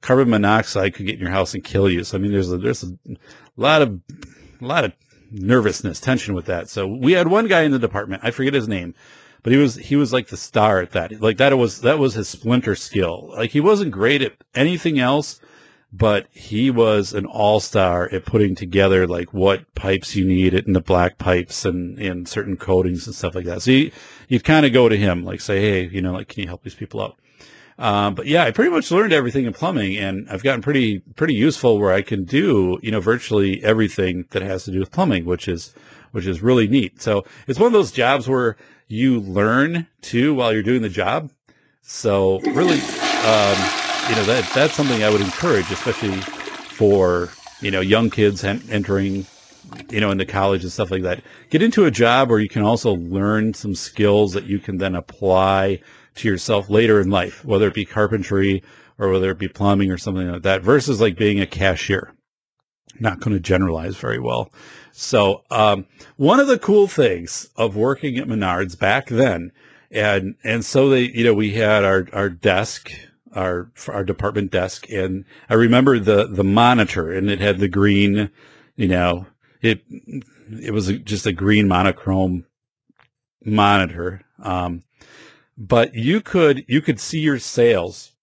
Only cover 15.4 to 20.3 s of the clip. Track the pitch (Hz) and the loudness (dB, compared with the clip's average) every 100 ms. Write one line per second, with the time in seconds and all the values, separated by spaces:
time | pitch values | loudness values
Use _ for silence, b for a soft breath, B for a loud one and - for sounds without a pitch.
15.4 | b b b b b 95 110 104 - - | b b b b b -2 2 2 -2 -20
16.4 | - 104 131 120 113 107 98 104 98 113 | -8 -2 0 4 4 4 0 -4 -8 0
17.4 | 104 107 - 107 92 87 90 95 - 113 | 2 2 0 0 2 0 -2 -6 -2 2
18.4 | 104 92 90 95 98 95 90 87 87 98 | 2 0 -2 2 4 4 2 -2 -6 0
19.4 | 95 95 - - 98 95 - 104 92 | 2 2 -4 -8 -2 -2 -2 -2 2